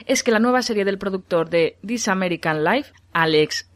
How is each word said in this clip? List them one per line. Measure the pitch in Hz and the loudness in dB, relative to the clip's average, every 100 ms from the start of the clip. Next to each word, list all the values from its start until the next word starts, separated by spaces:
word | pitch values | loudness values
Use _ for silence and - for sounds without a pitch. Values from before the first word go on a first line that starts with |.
| - | -2
es | 262 | -2
que | - | 2
la | 214 | 2
nueva | 233 254 | 2 2
serie | 247 214 | 0 0
del | 196 196 | 0 -2
productor | 196 190 - 175 165 | -6 -6 -2 -2 0
de | 170 160 - | 0 0 -4
This | 202 240 214 | -8 -4 -2
American | 190 185 165 165 156 | 0 -2 -2 -2 0
Life, | 156 247 - _ _ | 0 0 -4 _ _
Alex | 170 165 151 151 - - | 0 2 2 2 -2 -10